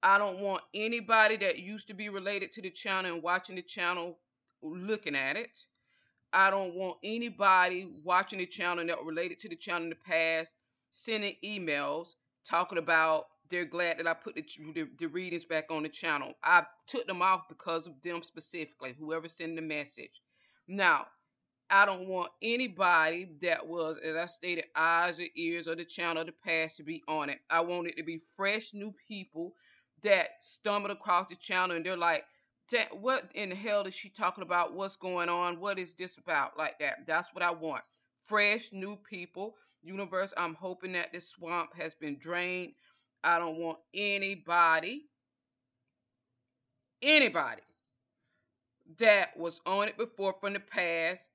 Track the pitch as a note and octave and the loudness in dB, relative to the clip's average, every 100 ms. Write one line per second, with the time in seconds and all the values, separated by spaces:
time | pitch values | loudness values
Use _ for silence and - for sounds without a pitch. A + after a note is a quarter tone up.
0 | F#3 G3 G#3 F#3 G3+ F#3+ - G3 A3 A#3 | 6 6 4 -2 -2 -4 -6 -6 -2 -2
1 | G#3 A3+ G#3+ A3 G3 - F3+ G#3+ - G3 | 2 6 6 4 0 -2 -6 -12 -12 -10
2 | G#3 G3 F#3+ G3+ F#3+ - F#3 - G#3 F#3+ | -8 -6 -4 -4 -6 -10 -12 -10 -4 -2
3 | F#3 E3+ D#3+ F#3 F#3 C#4 - - F3 F3+ | -2 -4 0 -2 -2 -12 -12 -4 -2 -2
4 | E3+ E3 _ _ _ _ D#3 F3 F#3+ G#3+ | -6 -10 _ _ _ _ -12 -10 -4 -4
5 | F#3 C#3+ C3+ E3+ A#3+ - - _ _ _ | -2 -2 -2 -2 -6 -14 -20 _ _ _
6 | _ _ _ F#3 F#3+ G3 F#3 F3 F#3+ - | _ _ _ 6 6 6 0 -4 -6 -6
7 | G3 A3 A#3+ F3+ G3 F#3 F3+ F3+ F#3+ F3 | -6 -4 -6 2 6 8 6 2 -8 -12
8 | D#3 F3+ F#3+ F#3+ F3+ - F3 F3 E3+ E3 | 2 2 2 -4 -6 -2 -2 -2 -2 -4
9 | D#3 D#3+ F3+ - D3+ E3 - F3 E3 E3 | -4 -4 -4 -6 -12 -12 -6 -4 -4 -10
10 | - E3 E3 D#3+ E3 _ _ _ _ - | 0 2 2 0 -4 _ _ _ _ -14
11 | - A3 G3+ - G3+ G#3 E3+ C#3+ C#3+ D3+ | -4 -4 -4 -6 -10 -6 -2 -2 0 -4
12 | E3+ - _ _ - E3+ F3+ F3+ D#3+ E3 | -6 -16 _ _ -2 0 2 -2 4 6
13 | D#3+ D#3 - _ _ F3+ E3+ E3+ F3 E3+ | 6 4 0 _ _ -4 -4 -2 -2 0
14 | E3+ E3 - - D3 - D3+ D#3+ D3+ C#3+ | 0 -2 -4 -10 -12 -14 -10 -6 -8 -6
15 | D#3+ D#3+ F3+ E3+ E3 D#3+ D#3 D#3+ D3+ - | -6 -6 -6 -8 -4 -4 -2 -4 -6 -6
16 | E3 D3 C3+ - - F3 - _ - C4+ | -2 -2 -4 -4 6 6 6 _ -8 -6
17 | - F3+ F#3 F#3+ - D3 - E3 E3 C#3 | -4 0 2 2 0 -12 -4 -4 -4 -12
18 | F3 E3+ E3 D#3+ D#3 F3 D3+ _ C3 B2+ | -8 -8 -10 -18 -14 -12 -12 _ -12 -10
19 | D3+ D#3+ E3 - E3 E3 D#3+ D3+ D3 - | -6 -6 -6 -10 -8 -6 -6 -6 -8 -14
20 | - - _ _ _ _ _ G3 F#3 D3+ | -18 -20 _ _ _ _ _ 2 4 4
21 | - _ _ _ _ _ _ G3 G3+ F#3+ | 0 _ _ _ _ _ _ 6 6 4
22 | F#3 F#3 F3 _ A3 A#3 B3+ F3 F#3 E3+ | -2 -4 -4 _ -2 0 -2 2 4 6
23 | D#3+ E3+ F#3 D3 F3 D#3+ D#3+ E3+ D#3+ D#3 | 4 0 -8 -4 0 0 -2 -4 -2 -4
24 | D#3+ D#3+ E3+ - F3+ E3+ - - E3 E3+ | -4 -4 -4 -6 -6 -4 -4 2 4 6
25 | F3 D#3+ F3 - E3 E3+ E3 E3 E3+ - | 4 0 -8 -4 -4 -4 -4 -8 -8 -4
26 | E3+ E3 D#3+ D#3 - E3 D#3+ - D3 E3 | -2 -2 -4 -8 -2 0 -2 -6 -10 -10
27 | - D#3 C#3+ C#3 _ E3 E3+ F3 E3+ - | -4 -4 -4 -6 _ 0 2 -2 -4 -6
28 | D#3+ E3 _ - G3 G#3+ A3 G#3 G#3 G3 | -8 -10 _ -4 0 0 -4 -10 -12 -14
29 | _ G#3 F#3 D#3+ F3 _ _ _ _ _ | _ -12 -12 -10 -10 _ _ _ _ _
30 | G#3 F#3+ E3 - - - G#3+ G3+ G3+ G3+ | 4 6 4 -4 -18 -8 -2 0 -2 -6
31 | G#3+ F3+ F#3 F3 - F#3 F#3 E3+ E3 F#3 | 2 2 2 -10 -2 0 0 0 -2 0
32 | E3+ D#3 - _ _ _ _ A#3 G#3+ - | 2 2 -2 _ _ _ _ -2 -2 -4
33 | A3 C4 - - G3+ F#3 A3 G#3 G3 F#3 | -2 -2 -2 -8 -6 -6 0 0 0 -8
34 | G3+ - G3+ F#3 F3+ F3 E3+ F3 G3 - | -12 -2 -2 -2 -2 0 0 -2 -6 -6
35 | F#3 F3+ E3+ F3 F3 E3+ G3+ F#3+ F3 E3 | -4 -2 0 0 0 -2 -4 -4 -6 -10
36 | F3+ - D#3+ D#3 C#3 - D#3 - D3 - | -12 -12 -2 0 0 -2 -4 -2 -4 -4
37 | - D#3+ F#3 F#3+ F3 E3 D#3+ C3 - _ | -2 -2 -2 -4 -2 -2 -6 -8 -10 _
38 | _ _ - G#3 G#3 A3 A3+ F#3+ F#3+ G3+ | _ _ -2 2 4 2 -4 -10 -10 -10
39 | _ F#3+ F3 - G#3 A3 _ _ D#3 F#3+ | _ -14 -12 -10 -12 -12 _ _ -14 -10
40 | G3 F#3 F#3+ - E3+ D#3+ F#3 F#3 F#3 F3+ | -4 -2 -4 -2 -6 -4 -10 -8 -6 -4
41 | E3+ F3 E3+ - E3+ F3 E3 E3+ D#3+ - | -4 -8 -14 -14 -6 -4 -4 -6 -10 -8
42 | D3+ C#3+ D#3+ F3 F3+ F3+ F3 - _ _ | -10 -8 -6 -4 -2 -4 -8 -12 _ _
43 | _ _ D#3+ E3+ E3+ D#3+ E3 D#3+ _ F#3 | _ _ 2 2 2 -4 -6 -8 _ -6
44 | G#3 G3+ G3 G3 D3+ E3+ E3+ D#3+ E3 C4+ | -2 -2 -2 -6 0 6 6 6 0 -8
45 | D#4 _ _ _ _ _ _ _ _ _ | -12 _ _ _ _ _ _ _ _ _
46 | _ _ _ _ _ _ _ _ _ _ | _ _ _ _ _ _ _ _ _ _
47 | C4+ D4+ B3 E3 C3+ A2+ _ _ _ _ | 6 6 6 2 -2 -4 _ _ _ _
48 | _ _ _ _ _ _ _ _ _ D#3+ | _ _ _ _ _ _ _ _ _ 4
49 | A3 G#3 F3+ - E3 E3 - G3 G#3 G#3 | 8 8 6 -2 -6 -4 -2 0 0 -2
50 | A#3 - G3 F#3+ G3+ G3 G3 - F3 E3 | -8 -2 -2 -2 -4 -6 -4 -2 0 0
51 | E3 F#3 - | 0 -2 -12